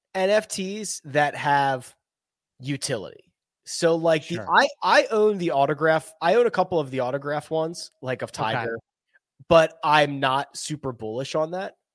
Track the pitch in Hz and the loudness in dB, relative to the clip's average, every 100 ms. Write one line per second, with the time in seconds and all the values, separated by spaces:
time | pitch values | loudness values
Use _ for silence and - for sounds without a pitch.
0 | _ 190 190 214 214 - 190 208 202 - | _ -2 2 2 0 -8 -8 -8 -8 -10
1 | 156 139 147 127 143 143 139 131 - _ | -4 0 0 0 0 2 2 -2 -6 _
2 | _ _ _ _ _ _ 127 143 - 120 | _ _ _ _ _ _ -8 -6 -4 -6
3 | 82 - _ _ _ _ - - 170 165 | -8 -16 _ _ _ _ -14 0 2 2
4 | 165 160 - 175 98 180 285 - 180 247 | 2 2 0 -8 2 4 4 0 2 4
5 | 302 220 214 202 175 139 139 151 160 160 | 4 2 2 2 -2 2 2 2 2 2
6 | - - 165 220 240 - 180 175 139 131 | 0 -4 2 4 4 2 0 0 -2 -2
7 | 123 139 143 147 - 160 160 175 - _ | -2 -2 -4 -6 -4 -4 -4 -6 -14 _
8 | 131 127 120 - 110 113 113 117 - _ | -8 -6 -6 -4 -2 -2 -4 -8 -12 _
9 | _ _ _ _ - 165 160 - 160 151 | _ _ _ _ 4 4 4 -2 2 4
10 | 147 139 135 131 143 - - 147 135 120 | 4 2 0 0 -4 -10 -10 -8 -8 -8
11 | 110 113 139 156 156 180 196 - _ | -8 -6 -4 -4 -4 -6 -10 -14 _